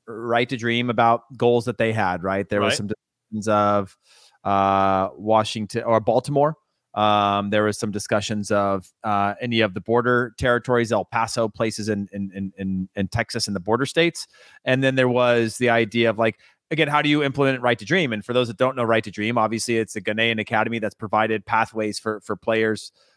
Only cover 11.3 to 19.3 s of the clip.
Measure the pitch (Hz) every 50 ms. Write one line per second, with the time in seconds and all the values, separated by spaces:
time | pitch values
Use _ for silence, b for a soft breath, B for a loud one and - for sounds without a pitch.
11.3 | - 120 113 107 - - 117 113 - - 104 110 104 101 101 95 101 101 98 98
12.3 | 92 98 98 95 - 98 98 95 95 92 95 - - 101 95 - - 117 110 -
13.3 | - 117 - 107 101 95 87 107 113 120 139 - - 165 170 170 - - - -
14.3 | B B B B B B B 131 131 135 135 131 131 131 127 123 120 123 123 123
15.3 | 120 120 117 110 - - 123 120 117 117 113 101 - 117 117 113 104 110 113 113
16.3 | - _ b b b b b - 165 151 160 143 147 147 147 147 147 151 143 139
17.3 | 131 139 139 135 131 123 123 120 120 - 104 95 170 190 160 123 110 107 - -
18.3 | 120 127 123 113 98 - 127 131 135 127 117 113 113 110 110 104 - 107 104 113